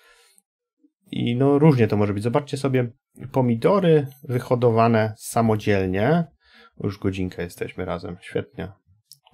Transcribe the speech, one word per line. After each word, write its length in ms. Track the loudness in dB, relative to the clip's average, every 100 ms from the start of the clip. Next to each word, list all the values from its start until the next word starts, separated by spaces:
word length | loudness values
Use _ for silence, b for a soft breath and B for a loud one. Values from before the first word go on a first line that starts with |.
| b b b b _ _ _ _ _ _ _
I 260 | -6 -4 0
no, 220 | 2 4
różnie 300 | 4 4 2
to 80 | 2
może 180 | 0
być. 80 | -2
Zobaczcie 340 | -2 -2 -4 -4
sobie 340 | -2 -2 -2 -8 _ -20 -6
pomidory 760 | -2 0 0 2 2 4 4 2 -8
wyhodowane 920 | -6 -6 -2 0 2 4 4 4 0 -4
samodzielnie. 1080 | -6 0 2 2 2 0 0 0 2 2 0 _ b b b -8
Już 160 | -8 -4
godzinkę 440 | -4 -4 -6 -6
jesteśmy 420 | -10 -10 -12 -8
razem, 320 | -8 -8 -10 -14
świetnie. 520 | -10 -8 -8 -12 -14 -14 _ _ _ -20 _